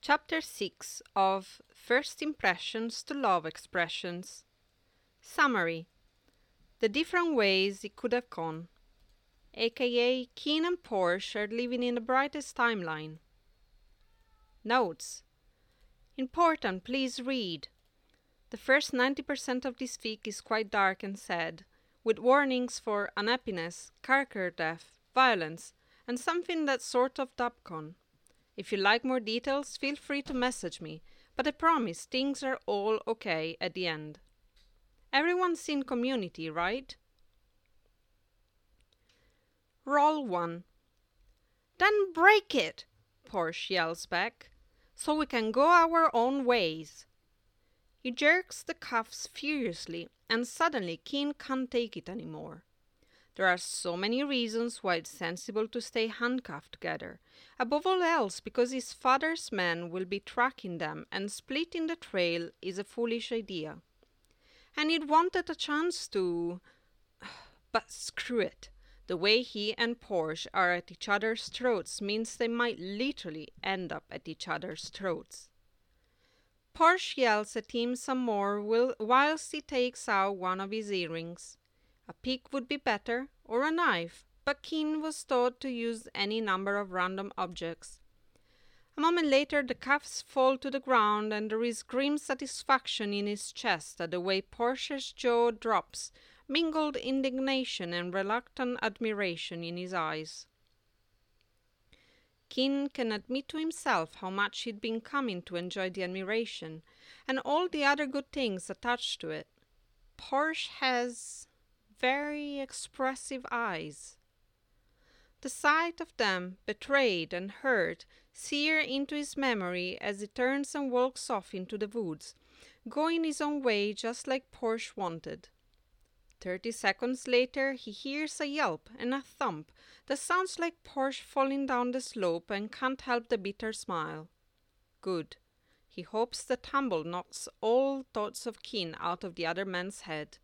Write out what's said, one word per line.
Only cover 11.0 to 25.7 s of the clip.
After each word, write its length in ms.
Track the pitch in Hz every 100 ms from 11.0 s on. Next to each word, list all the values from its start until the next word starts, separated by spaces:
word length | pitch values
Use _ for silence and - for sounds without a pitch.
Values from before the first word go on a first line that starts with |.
| 180 185 - 214
are 180 | 208
living 280 | 226 247 247
in 140 | 247 240
the 40 |
brightest 560 | 226 262 285 302 269 -
timeline. 600 | 240 220 170 156 156 156 _ _ _ _ _ _ _ _ _ _ _ _ _ _
Notes. 580 | 220 247 208 160 - - _ _ _ _ _ _ _ _ _ -
Important, 680 | 262 - 339 320 226 185
please 360 | - 262 262 247
read. 480 | 247 269 196 160 - _ _ _ _ _ _ _ _
The 80 | 233
first 380 | - 269 -
ninety 280 | 254 254 285
percent 440 | 277 285 - 254 262
of 100 | 247
this 220 | 254 -
fic 220 | 226 214 -
is 140 | 208
quite 300 | - 220 214
dark 320 | 208 196 190
and 160 | 202 196
sad, 480 | - 175 165 165 - _ _ _
with 160 | 226 220
warnings 600 | 247 269 285 254 247 -
for 320 | - 208 202 -
unhappiness, 720 | 208 247 - 185 165 170 - _
character 480 | - 269 269 214 180
death, 480 | - 160 165 - _ _
violence, 640 | - 262 214 156 165 -